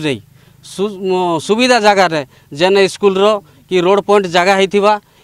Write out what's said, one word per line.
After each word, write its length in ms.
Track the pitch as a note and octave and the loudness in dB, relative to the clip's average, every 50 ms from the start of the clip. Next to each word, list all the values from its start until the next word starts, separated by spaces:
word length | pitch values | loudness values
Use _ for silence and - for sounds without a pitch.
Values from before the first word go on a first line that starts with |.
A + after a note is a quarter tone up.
| D#3 | -4
ନେଇ 160 | D3+ C3 G#2 G2+ _ _ _ _ _ _ _ - | -6 -6 -6 -10 _ _ _ _ _ _ _ -20
ସୁ-, 320 | - - - G3 G#3+ G3 | -16 -10 -8 -8 -8 -6
ମ-, 400 | F3+ G3+ F#3 F#3 F#3 F3+ F3 E3+ D#3 | -8 -6 -4 -2 -2 -2 -2 -4 -4
ସୁବିଧା 380 | - - G#3 A3+ B3+ B3+ B3+ A#3 | -2 -2 -2 0 2 2 0 2
ଜାଗାରେ 420 | G#3 G#3 G3+ F#3+ F#3 E3+ D#3+ D3+ C3+ - _ _ _ _ | 2 2 4 4 2 0 0 -4 -8 -10 _ _ _ _
ଯେନ୍ 300 | D3 C#3 F3 F#3+ G3 G3 G3 F3+ | -4 -2 0 2 2 2 2 0
ସ୍କୁଲର 360 | - - G3+ G3+ F#3+ F#3 G3 G#3+ A3 G3+ D#3 - _ _ _ - | 0 0 0 0 2 2 2 0 0 -2 -6 -12 _ _ _ -4
କି 60 | F#3 F3+ | -2 0
ରୋଡ଼ 180 | E3+ F3+ G3+ G3+ | 0 2 0 0
ପଏଣ୍ଟ 240 | - G3+ G3+ G#3 G3 | 0 0 0 0 0
ଜାଗା 260 | F3 E3 F3+ F3 F#3+ G3 | 0 0 0 2 2 2
ହେଇଥିବା 380 | F#3+ G3 F#3 G3 G3+ G3 G#3 G#3+ G#3 - _ _ _ | 2 0 0 0 0 0 0 0 -2 -4 _ _ _